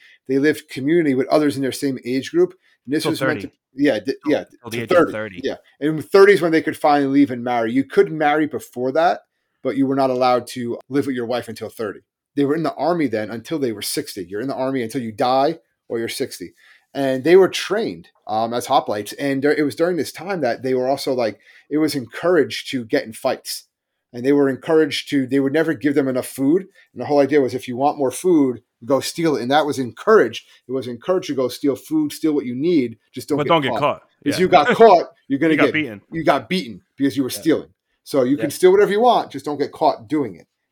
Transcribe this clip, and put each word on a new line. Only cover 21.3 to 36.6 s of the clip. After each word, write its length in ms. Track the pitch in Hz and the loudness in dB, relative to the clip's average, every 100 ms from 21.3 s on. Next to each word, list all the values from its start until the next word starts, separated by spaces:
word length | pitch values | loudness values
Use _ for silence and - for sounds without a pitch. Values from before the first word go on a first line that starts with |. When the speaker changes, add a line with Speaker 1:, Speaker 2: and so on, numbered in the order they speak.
| 107 _ - - | -6 _ -20 -6
Speaker 1:
it 80 | 147 | -2
was 160 | 156 | 0
encouraged 760 | 143 113 - 170 175 120 113 - | -2 -8 -4 2 2 2 -2 -8
to 140 | 135 113 | -8 -2
get 180 | 147 | -2
in 80 | 110 | -2
fights. 540 | 110 131 117 - - - _ _ _ _ | -4 -4 -4 -6 -14 -14 _ _ _ _
And 120 | 120 123 | -4 2
they 60 | |
were 160 | 143 139 | 4 2
encouraged 600 | 127 - 160 156 131 - | 0 2 4 4 0 -4
to, 180 | 143 127 | -2 0
they 140 | 139 | 0
would 100 | 135 | 2
never 220 | 143 160 | 0 0
give 200 | 135 147 | 0 0
them 140 | 139 135 | 0 0
enough 180 | 127 117 | -2 -6
food. 360 | - 135 175 190 _ _ | -2 0 0 -2 _ _
And 80 | - | -12
the 40 | 120 | 0
whole 140 | 143 | 2
idea 220 | 135 147 | 4 4
was, 120 | 127 | 2
if 140 | 127 - | -2 -8
you 80 | 123 | -2
want 220 | 143 147 | -2 0
more 140 | 131 | -2
food, 520 | 123 185 165 135 117 - _ 120 | -2 2 4 2 -2 -12 _ -2
go 160 | 135 | -2
steal 340 | 127 - 165 135 | -2 -2 -2 0
it. 60 | |
And 100 | 120 | 0
that 140 | 143 147 | 0 0
was 120 | 131 | -2
encouraged. 720 | 123 - - 220 123 107 - _ - | -6 -4 2 4 4 -2 -16 _ -8
It 20 | |
was 160 | 131 120 | -8 -6
encouraged 400 | 120 - 185 180 | -8 -2 -2 -2
to 80 | 131 | -4
go 140 | 127 | -4
steal 260 | - 147 127 | -2 -2 -2
food, 380 | - 156 151 | -2 -2 -2
steal 200 | - 156 | -2 -2
what 120 | 147 131 | -2 -4
you 100 | 123 | -4
need. 420 | 156 175 120 113 _ | 0 0 0 -6 _
Just 160 | - - | -16 -6
don't 120 | 147 | -2
Speaker 2:
But 40 | |
Speaker 1:
get 60 | 147 | 2
Speaker 2:
don't 120 | 170 | 2
get 100 | 135 | 2
Speaker 1:
caught. 80 | 113 | 0
Speaker 2:
caught. 240 | 139 104 - _ | -2 -2 -10 _
Speaker 1:
If 120 | - 139 | -4 0
Speaker 2:
Yeah. 40 | |
Speaker 1:
you 80 | 180 | 4
got 200 | 175 147 226 | 4 4 6
caught, 340 | 226 175 - _ - | 8 8 4 _ -6
you're 120 | 135 | -2
gonna 120 | 160 | 2
Speaker 2:
<laughs> 40 | 151 | 4
You 20 | |
got 80 | 147 | 2
Speaker 1:
get 80 | |
Speaker 2:
beaten. 280 | 151 143 104 - | 0 -4 -8 -12
Speaker 1:
You 100 | 165 | -4
got 240 | 160 143 113 | 0 0 0
beaten 340 | 185 | -4